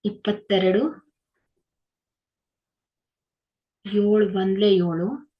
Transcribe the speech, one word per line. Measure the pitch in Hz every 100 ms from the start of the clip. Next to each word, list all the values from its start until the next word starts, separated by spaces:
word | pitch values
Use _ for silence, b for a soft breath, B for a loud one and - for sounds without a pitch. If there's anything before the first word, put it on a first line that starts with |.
| 208
ಇಪ್ಪತ್ತೆರಡು, | - - 208 - 196 185 190 311 - _ _ _ _ _ _ _ _ _ _ _ _ _ _ _ _ _ _ _ _ _ _ _ _ _ _ _ _ 196
ಏಳು | 208 202 214 196 190
ಒಂದ್ಲೆ | 190 190 208 190 175
ಏಳು | 165 190 285 -